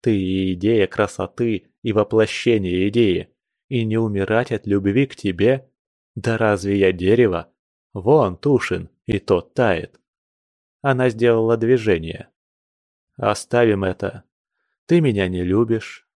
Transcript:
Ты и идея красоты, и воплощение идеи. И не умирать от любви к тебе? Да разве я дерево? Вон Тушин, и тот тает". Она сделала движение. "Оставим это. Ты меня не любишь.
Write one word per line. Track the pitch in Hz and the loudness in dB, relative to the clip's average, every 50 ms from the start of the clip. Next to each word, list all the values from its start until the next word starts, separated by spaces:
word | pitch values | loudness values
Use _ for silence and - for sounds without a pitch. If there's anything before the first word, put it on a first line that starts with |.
Ты | - 123 110 98 | 0 0 0 0
и | 95 92 95 95 95 92 92 | -2 -2 -2 -2 -2 -2 -4
идея | 87 90 104 117 110 98 92 | -2 0 0 2 2 2 0
красоты, | - - 107 98 - - 101 90 _ - 120 117 110 92 _ _ _ _ _ | 0 -2 -2 -2 -2 -8 -10 -10 _ -4 -4 -2 -2 -4 _ _ _ _ _
и | 110 | -2
воплощение | 104 107 104 - - 110 110 104 - - - 120 117 110 95 90 87 92 92 104 | 0 0 0 2 2 0 0 0 -2 -4 0 0 0 2 0 -2 -2 0 -2 0
идеи. | 101 120 117 101 90 87 92 _ _ _ _ _ _ _ _ _ | 2 2 2 2 2 -2 -4 _ _ _ _ _ _ _ _ _
И | 143 123 113 | -4 -4 -4
не | 110 107 113 | -2 -2 -2
умирать | 113 110 104 98 95 - 110 113 123 - | -2 -2 -2 -4 -2 0 0 -2 0 -2
от | 120 104 - | -6 -8 -4
любви | 98 98 101 95 98 98 123 139 | -2 -2 0 0 0 0 0 0
к | 135 - | -2 -4
тебе? | - - 101 90 85 101 117 135 135 135 _ _ _ _ _ _ _ _ _ _ | -6 -6 -6 -2 2 2 2 2 0 -4 _ _ _ _ _ _ _ _ _ _
Да | - 95 120 113 110 | -8 -4 -4 -2 0
разве | 110 107 104 95 87 101 101 101 | 2 0 0 0 -2 -2 0 2
я | 98 92 | 2 2
дерево? | 92 87 90 92 110 117 123 104 90 85 85 _ _ _ _ _ _ _ _ _ _ | 2 2 2 2 4 4 4 2 2 -2 -8 _ _ _ _ _ _ _ _ _ _
Вон | 104 87 107 147 156 127 95 90 - | -6 0 2 4 4 2 0 -2 -4
Тушин, | - 143 143 120 - - 92 90 87 - _ _ _ | -2 0 0 2 0 -2 -6 -8 -8 -12 _ _ _
и | - 107 98 | -6 -6 -6
тот | _ - 98 87 85 _ _ | _ 0 0 0 0 _ _
тает". | - 127 110 92 82 76 - _ _ _ _ _ _ _ _ _ _ _ _ _ _ _ _ _ _ | 0 0 0 0 -2 -4 -10 _ _ _ _ _ _ _ _ _ _ _ _ _ _ _ _ _ _
Она | - 139 135 127 127 127 | -2 -2 0 2 0 -2
сделала | 110 110 117 120 117 113 113 113 117 113 | 0 2 2 2 4 2 2 0 0 0
движение. | 113 113 127 123 107 107 95 82 80 82 82 - - _ _ _ _ _ _ _ _ _ _ _ _ _ _ _ _ _ _ - | 2 2 2 2 2 0 0 0 -2 -8 -12 -14 -16 _ _ _ _ _ _ _ _ _ _ _ _ _ _ _ _ _ _ -4
"Оставим | - 107 104 - - _ - 120 120 113 104 98 95 | -2 -2 -2 -2 -6 _ 0 2 4 4 2 0 -2
это. | 95 92 _ - 98 - - _ _ _ _ _ _ _ _ _ _ _ _ _ _ | -4 -4 _ -8 -8 -8 -10 _ _ _ _ _ _ _ _ _ _ _ _ _ _
Ты | 170 175 | 2 2
меня | 160 139 110 101 95 90 | 4 2 2 0 -2 -2
не | 92 90 90 | -2 -4 -2
любишь. | 90 92 107 117 113 113 110 - - - - _ _ _ | 0 2 2 2 0 0 -4 -4 -10 -20 -20 _ _ _